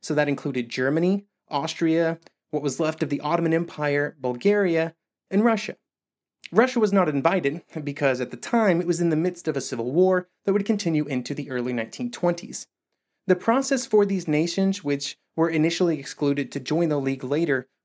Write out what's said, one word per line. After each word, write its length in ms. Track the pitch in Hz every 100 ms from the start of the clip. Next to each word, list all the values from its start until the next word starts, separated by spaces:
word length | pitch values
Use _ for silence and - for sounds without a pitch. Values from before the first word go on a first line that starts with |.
so 140 | -
that 140 | 151 147
included 400 | 139 147 127 123
Germany, 580 | - 131 156 175 202 202 _ -
Austria, 720 | 147 156 - 165 160 165 165 - _ _
what 120 | 127
was 160 | 143 -
left 240 | 156 156
of 60 | 143
the 120 | 143
Ottoman 340 | 147 170 165
Empire, 600 | 165 170 - 147 143 143 -
Bulgaria, 760 | 131 123 196 208 190 165 160 - _ _ -
and 140 | 190
Russia. 320 | 226 220 - - _ _ _ _ _ _ -
Russia 260 | 180 247 247
was 140 | 214
not 160 | 196 175
invited 540 | 143 143 190 143 160 - 160
because 380 | 147 143 139 127
at 100 | 123
the 60 | 123
time 440 | - 240 220 170
it 60 | 170
was 140 | 170
in 80 | 170
the 80 | 156
midst 320 | 175 180 -
of 80 | 139
a 40 |
civil 300 | 127 123 117
war 380 | 151 185 185 180 _
that 80 | -
would 140 | 196 196
continue 400 | 214 180 156 151
into 280 | 131 123
the 160 | 143 147
early 220 | 127 123
nineteen 380 | 123 113 - 123
twenties. 580 | - 175 175 - - - _ _ _ _ _ -
The 80 |
process 500 | 180 - 247 269 262
for 220 | - 214 202
these 220 | 196 156
nations, 560 | 151 170 180 190 190
which 320 | 143 143 - - _ -
were 140 | 165
initially 480 | 160 156 165 175 147
excluded 540 | 135 - 143 139 127
to 80 | 143
join 280 | 131 156 170
the 120 | 147
League 240 | 135 131
later 440 | 127 147 165 135 123 _